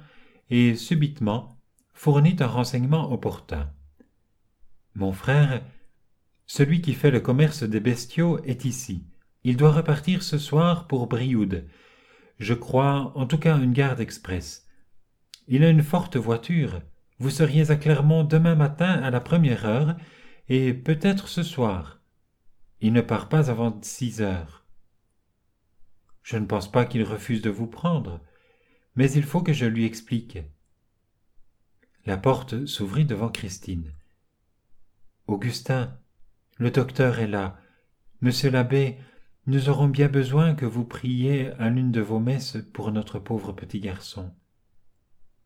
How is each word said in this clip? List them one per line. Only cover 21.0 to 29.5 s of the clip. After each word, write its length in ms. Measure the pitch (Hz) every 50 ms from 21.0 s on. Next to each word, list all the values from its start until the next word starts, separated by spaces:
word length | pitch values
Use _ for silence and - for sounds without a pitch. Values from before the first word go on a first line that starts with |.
| - 196 196 196 - -
ce 140 | - 175 160
soir. 580 | - - 135 120 107 92 90 76 73 - _ _ _ _ _ _ _ _ _ _ - - _ - - _ -
Il 100 | 110 110
ne 80 | 117 120
part 300 | 117 - 113 98 92 -
pas 200 | 156 156 147 127
avant 300 | 117 110 117 117 104 101 -
six 380 | - - - 127 117 104 110
heures. 440 | 107 98 92 87 80 76 - _ _ - - - - _ _ _ _ _ _ _ _ _ _ _ _ _ _ _ _ _ _ - - - - _ _ _ - - _
Je 120 | - 117
ne 100 | 110 107
pense 240 | 95 107 101 95 98
pas 140 | - 123 120
qu'il 200 | 123 - 117 110
refuse 380 | 98 107 104 - - 120 107
de 80 | 104 110
vous 180 | 98 107 117
prendre, 520 | 113 - - - 175 170 143 107 90 85 80 - - _ _ _ _ _ _ _ _ _ _ _ _ _
mais 140 | 123 131 139
il 120 | 147 147 143
faut 180 | - - 180
que 120 | 175 160